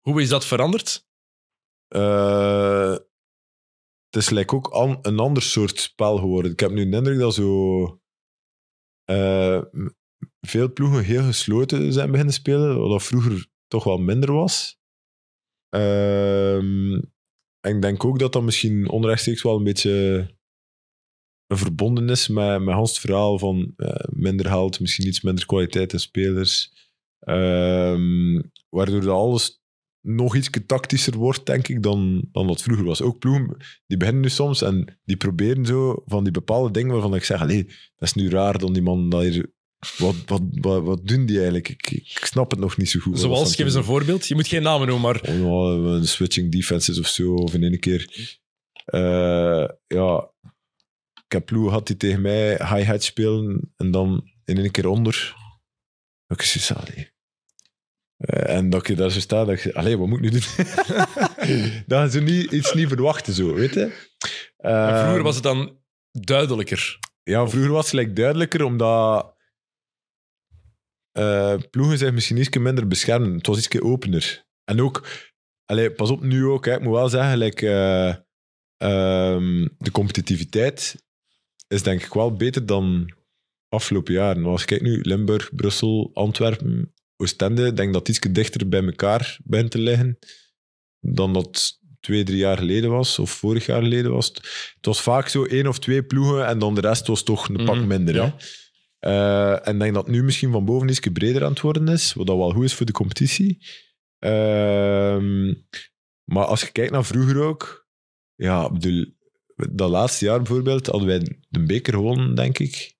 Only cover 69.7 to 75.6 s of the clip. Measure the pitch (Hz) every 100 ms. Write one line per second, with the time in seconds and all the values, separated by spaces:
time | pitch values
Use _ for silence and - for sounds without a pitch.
69.7 | _ _ _ _ _ _ _ _ - _
70.7 | _ _ _ _ - 104 101 101 101 -
71.7 | 127 143 151 135 120 - 117 135 135 123
72.7 | 131 107 90 - 117 113 87 82 104 110
73.7 | 113 - 127 117 87 - - _ _ -
74.7 | 107 131 131 - - - _ _ _